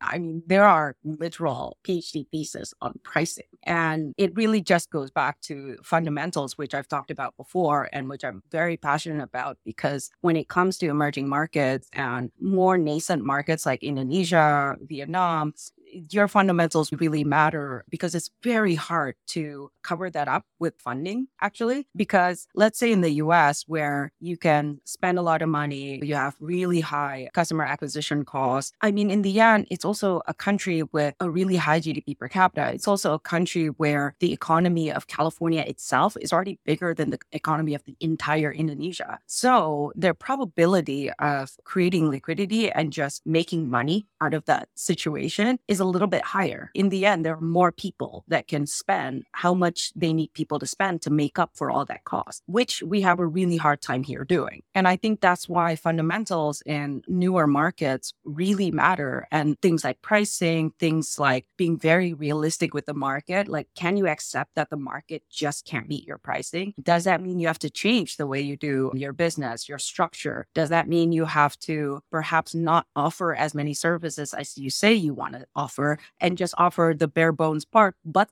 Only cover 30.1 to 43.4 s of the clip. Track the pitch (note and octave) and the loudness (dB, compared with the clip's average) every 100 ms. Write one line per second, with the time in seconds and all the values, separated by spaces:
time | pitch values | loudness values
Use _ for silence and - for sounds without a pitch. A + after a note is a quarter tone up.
30.1 | E3+ - - G3+ G3+ F#3+ E3 D#3 D3+ D3 | 0 -2 -4 -2 0 0 -2 0 0 0
31.1 | - F3+ E3+ F#3+ F3+ C#3+ D#3+ D#3 C#3 - | -2 -2 0 2 2 2 2 0 -6 -8
32.1 | D3 A#2+ F#3 F#3 D3+ B2+ B2+ G#3 G3 E3 | -8 -4 2 2 2 -4 -2 0 0 0
33.1 | D3+ - E3+ F3+ F3 D#3 C#3 D3+ C#3+ C#3+ | -2 0 -2 0 0 -2 0 0 0 -2
34.1 | - F3 - - E3 F3+ E3+ D#3 D3 - | 0 -2 0 2 4 4 2 0 -4 -6
35.1 | - D#3 - E3 D#3+ C#3+ - - C3 G3 | -2 -2 0 0 0 -2 -8 0 2 2
36.1 | - - F3 F#3+ - - D#3+ F3 D#3+ D3+ | 0 -2 0 0 -4 -2 -2 -2 -2 -2
37.1 | - - D#3 D#3+ D#3 D#3 C#3+ - C3 E3 | -4 -8 -6 0 0 0 -4 -8 -6 -4
38.1 | D#3+ - D#3 D3+ D3+ D#3+ C#3 E3+ E3+ - | -2 0 0 0 0 -4 -4 -6 -8 -10
39.1 | - - - B3+ B3 D#3 D3 D3 - F3+ | -12 -10 0 4 4 4 0 -4 0 0
40.1 | E3 - C4+ G#3 E3+ E3+ F#3+ D3 C#3 C3 | 0 -2 -4 -2 2 4 4 2 -4 -6
41.1 | - D3 C#3 C3+ - - F#3+ F3 E3+ D#3 | -2 -2 -2 -6 -14 -4 0 2 4 2
42.1 | C3+ - E3 G3 A3+ G#3+ C#3+ D#3+ D#3 C#3+ | 0 -4 -4 -2 0 0 0 -2 -2 -4
43.1 | - - D#3+ | -4 0 0